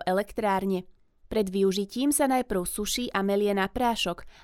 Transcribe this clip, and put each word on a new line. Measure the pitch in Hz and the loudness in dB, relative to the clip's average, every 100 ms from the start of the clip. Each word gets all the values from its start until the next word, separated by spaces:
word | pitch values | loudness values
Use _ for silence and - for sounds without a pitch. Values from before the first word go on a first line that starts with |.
| - | 0
elektrárne. | 190 208 - 214 190 190 185 - - _ _ - | 0 0 -2 0 0 0 -2 -4 -20 _ _ -6
Pred | 220 190 | -2 0
využitím | 196 196 190 196 240 285 285 | 2 2 2 -4 0 0 2
sa | 277 | 2
najprv | 254 247 190 | 2 0 -2
suší | 180 - 208 - 247 | -4 -6 -4 -4 -2
a | 196 | -2
melie | 196 202 208 | 2 2 2
na | 202 190 | 2 0
prášok, | 247 240 220 180 170 - - | 0 0 0 -2 -6 -12 -16